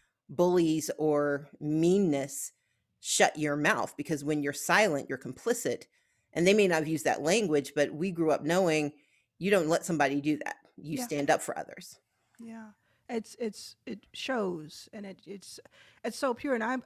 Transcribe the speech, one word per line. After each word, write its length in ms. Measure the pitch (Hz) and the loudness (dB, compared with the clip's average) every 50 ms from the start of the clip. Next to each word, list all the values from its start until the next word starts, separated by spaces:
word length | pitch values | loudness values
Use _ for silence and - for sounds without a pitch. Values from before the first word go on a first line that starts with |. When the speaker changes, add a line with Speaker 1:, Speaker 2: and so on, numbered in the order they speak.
| _ _ _ _ _ - | _ _ _ _ _ -6
Speaker 1:
bullies 600 | 143 127 175 180 180 185 170 160 156 160 147 - - - | 0 2 4 4 4 4 4 4 2 0 -2 -4 -4 -2
or 520 | 151 156 147 147 147 147 143 143 151 - - - | 0 0 2 2 2 0 -2 -4 -6 -10 -14 -8
meanness 920 | 151 147 151 160 165 170 185 202 202 170 143 139 135 143 - - - - - _ _ _ _ _ _ _ _ _ | -4 -2 0 2 4 4 4 4 4 2 2 0 -2 -4 -8 -10 -10 -12 -12 _ _ _ _ _ _ _ _ _
shut 380 | - - - - 202 - - 151 | -6 -2 2 4 4 4 2 0
your 180 | 151 147 147 | -2 0 0
mouth, 400 | 147 147 156 165 127 101 - - - | 2 2 2 2 2 0 -4 -6 -8
because 260 | 143 - 165 139 139 | -6 -4 -4 -4 -2
when 200 | 143 156 151 143 | -2 -2 0 0
you're 100 | 143 139 | -2 -4
silent, 560 | - - - 175 196 220 196 151 139 - - | -4 0 2 4 4 4 4 2 0 -2 -4
you're 80 | 135 131 | -8 -8
complicit. 680 | - 123 127 - - - 247 247 - 135 120 - - _ _ _ _ _ _ _ _ _ - | -8 -10 -12 -6 -2 -2 -2 0 0 -4 -4 -4 -8 _ _ _ _ _ _ _ _ _ -2
And 140 | 160 170 185 | 2 4 6
they 60 | 202 | 6
may 140 | 220 202 185 | 6 6 4
not 80 | 170 160 | 4 2
have 80 | 151 151 | 0 0
used 180 | 160 147 - | -2 0 0
that 160 | 143 - - 143 | 0 0 0 2
language, 500 | 156 185 233 214 175 151 143 135 - - | 2 2 2 2 2 2 0 0 0 0
but 160 | 147 143 - - | 0 0 0 0
we 180 | 147 175 196 | -4 -4 -4
grew 200 | 175 160 165 156 | -2 0 0 2
up 120 | 143 - - | 2 0 2
knowing 500 | 147 170 185 196 170 156 156 151 143 - _ _ _ _ _ _ _ _ - | 0 2 2 4 2 2 2 0 -2 -4 _ _ _ _ _ _ _ _ -6
you 120 | 170 196 | 0 2
don't 160 | 208 190 160 151 | 2 4 4 4
let 160 | 165 - - | 2 0 0
somebody 360 | - 170 151 143 139 139 143 | 0 0 2 2 2 0 0
do 160 | 139 151 151 - | 0 0 -2 -2
that. 180 | - - - - _ _ _ - | -4 -8 -10 -12 _ _ _ -16
You 200 | - 147 160 131 | -12 -8 -6 -6
Speaker 2:
Yeah. 40 | - | -6
Speaker 1:
stand 240 | 240 156 143 143 147 | -4 -4 -2 2 2
up 120 | 151 - | 2 2
for 160 | - - - - | 0 -4 -8 -8
others. 400 | - - - - 180 - - - _ _ _ _ _ _ _ - | -8 -12 -14 -18 -18 -20 -20 -20 _ _ _ _ _ _ _ -20
Speaker 2:
Yeah. 300 | 233 226 226 226 220 214 208 _ _ _ _ _ _ - | -18 -16 -16 -16 -18 -20 -20 _ _ _ _ _ _ -8
It's, 260 | 247 226 220 - - - | -6 -6 -6 -8 -10 -8
it's, 380 | 240 220 202 - - - - _ - | -6 -6 -8 -8 -14 -18 -18 _ -12
it 200 | - 220 208 - _ - | -12 -12 -12 -14 _ -14
shows, 760 | - - - 262 240 208 185 175 160 156 151 - - - - - | -10 -6 -4 -2 0 0 -2 -2 -6 -8 -12 -16 -18 -20 -16 -16
and 120 | 220 202 | -14 -14
it, 140 | 196 185 - _ | -14 -16 -16 _
it's, 340 | - 196 196 - - - - - - _ - - - _ _ - | -16 -16 -14 -16 -18 -20 -20 -20 -20 _ -20 -20 -20 _ _ -10
it's 120 | 233 226 - | -8 -6 -4
so 160 | - 269 240 | -2 -2 -2
pure. 200 | 240 - 294 262 | -2 -2 -2 -2
And 80 | 226 220 | -2 -2
I've, 180 | 226 262 262 - | -2 -4 -4 -4